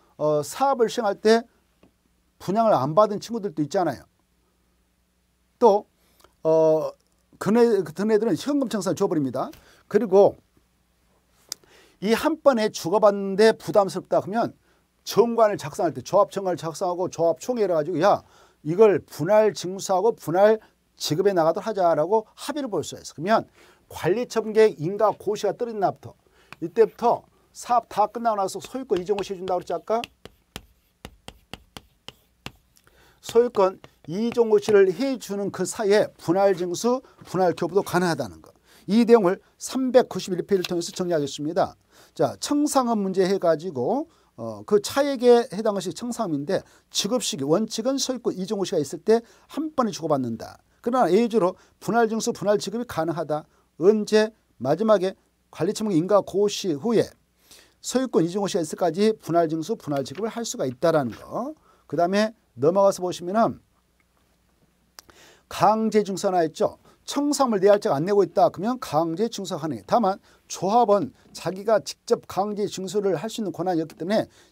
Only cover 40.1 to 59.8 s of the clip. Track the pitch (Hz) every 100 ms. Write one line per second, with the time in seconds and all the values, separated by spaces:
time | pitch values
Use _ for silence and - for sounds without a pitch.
40.1 | - - 180 170 196 175 175 175 - 180
41.1 | 165 143 - 147 175 110 - _ _ _
42.1 | - 139 101 - 294 294 277 240 220 190
43.1 | 185 185 196 170 160 180 131 131 247 330
44.1 | _ _ - 113 107 107 208 - 285 285
45.1 | 269 247 240 233 185 220 202 175 147 240
46.1 | 233 208 143 147 180 - _ _ - 196
47.1 | 247 - 180 139 170 220 - 233 269 -
48.1 | 262 - 185 180 202 180 180 143 170 -
49.1 | 208 - _ _ - 311 - 226 151 156
50.1 | 143 123 110 - - _ _ 233 254 185
51.1 | 185 233 220 180 190 _ _ - 233 226
52.1 | 220 240 - 196 208 - 220 240 - 160
53.1 | 160 151 151 - _ _ - 175 220 208
54.1 | 214 220 - _ - 123 160 220 208 185
55.1 | - _ _ _ - 170 214 220 165 185
56.1 | 202 185 185 208 - 196 143 208 214 -
57.1 | - _ _ _ - _ _ - 247 262
58.1 | 226 170 196 190 185 156 - 180 160 214
59.1 | 220 - 170 170 160 156 226